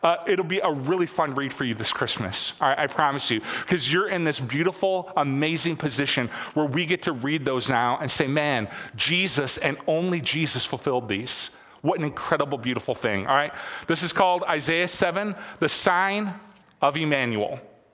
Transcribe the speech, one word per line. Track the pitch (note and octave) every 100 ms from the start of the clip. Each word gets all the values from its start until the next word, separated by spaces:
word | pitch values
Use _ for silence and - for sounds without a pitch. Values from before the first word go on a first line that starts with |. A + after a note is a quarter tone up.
uh, | E3+ E3+ -
it'll | F#3
be | E3+ F#3
a | F#3
really | C#3+ C3 F#3 F3
fun | - D#3
read | C3+ C#3
for | -
you | C3
this | A2 A2
Christmas. | - B2 - G2+ G2+ - -
All | C#3
right, | C3+
I | D3
promise | - D3+ C#3 -
you, | A2+ - - -
'cause | F3+ B2+
you're | E3 G3
in | F#3
this | E3 D3
beautiful, | B2+ C3+ E3+ F3+ F#3+ F#3 F3 -
amazing | C#3+ C3+ D3+ E3 E3+ D#3+
position | D#3 A#2+ C#3 - A#2+ - -
where | - D3+
we | C3+
get | E3+ F3
to | -
read | C#3 C3 D#3 C#3
those | C3 B2
now | B2 A#2+ B2+
and | C#3+
say, | - C#3
"Man, | C#3+ D3 C3 G#2+ - -
Jesus | A2+ - F3 F#3 C#3+ C#3 -
and | D3 C#3+ -
only | D#3+ F3+ F3
Jesus | B2+ D3 D#3 B2+ -
fulfilled | B2+ - B2+ A#2
these." | G2+ A#2 - - - - -
What | C#3+ F3+
an |
incredible, | D3+ - - D#3 C#3+ C#3
beautiful | A#2+ A#2+ -
thing. | B2 A#2 G2+ G2
All |
right, | C#3 D3+ - - - -
this | E3
is | E3+
called | - F#3 F3+
Isaiah | - D#3+ C3+ E3 F3
seven, | - F3+ F3 G#3 F#3+ - -
the | D#3
sign | - - F3+ F#3+ G3+ G#3 F3+ - - _ _
of | C#3+
Emmanuel. | D3 D#3+ C#3+ B2+ A2 G#2 B2+ - - _